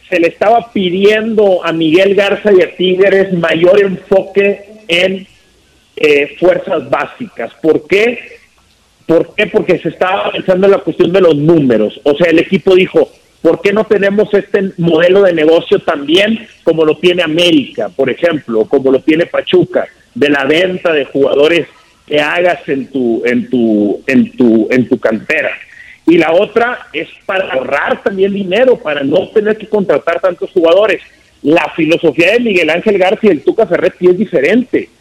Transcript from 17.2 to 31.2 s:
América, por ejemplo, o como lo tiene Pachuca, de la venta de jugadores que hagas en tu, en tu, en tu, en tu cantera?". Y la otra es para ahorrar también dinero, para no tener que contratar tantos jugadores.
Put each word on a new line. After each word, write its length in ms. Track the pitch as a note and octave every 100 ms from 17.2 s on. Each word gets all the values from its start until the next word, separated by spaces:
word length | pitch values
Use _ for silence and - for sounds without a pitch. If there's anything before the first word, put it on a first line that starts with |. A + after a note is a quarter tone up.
América, 680 | E3 D#3 F3 D#3+ A#2 - G#2
por 220 | - C3
ejemplo, 500 | A#2 E3+ D3+ - A2
o 80 | G#2+
como 240 | C#3 C3
lo 80 | C3
tiene 240 | C#3+ D#3 E3+
Pachuca, 600 | - - F3+ E3 B2+ G2 _ _
de 140 | A#2+ C#3+
la 160 | C#3+
venta 480 | C3+ D#3 F#3 F#3 F3
de 140 | D#3 B2+
jugadores 600 | C#3 C3+ - D3+ E3+ C#3+ _ _ _ _
que 140 | D3
hagas 480 | D3 E3+ F3+ E3 -
en 200 | C#3 B2+
tu, 340 | C#3 A#2+ A2+
en 240 | A#2+ B2 -
tu, 540 | B2+ A2+ G#2+ G2+ F#2+ -
en 300 | C3 A2+ -
tu, 320 | B2 A2+ G#2+
en 160 | B2+ A#2+
tu 120 | -
cantera?". 520 | A#2 A2 F#2 D#3 A2+ - - - - - -
Y 120 | E3+
la 140 | D#3
otra 560 | E3+ G#3 - A#3+ B3 -
es 160 | - D#3+ -
para 260 | - F#3+ F#3+
ahorrar 520 | F3+ - C#3 F#3+ B3+
también 320 | - G3 G3
dinero, 440 | G3+ F#3 F#3+ B3+ A#3+
para 240 | D3+ C#3+
no 240 | C#3 D#3 G#3
tener 280 | A3 G#3 G#3+
que 100 | G3
contratar 540 | G#3+ F#3+ D3 - F3
tantos 300 | F#3+ F3 F#3+
jugadores. 500 | - E3 F3+ G#3+ E3 - _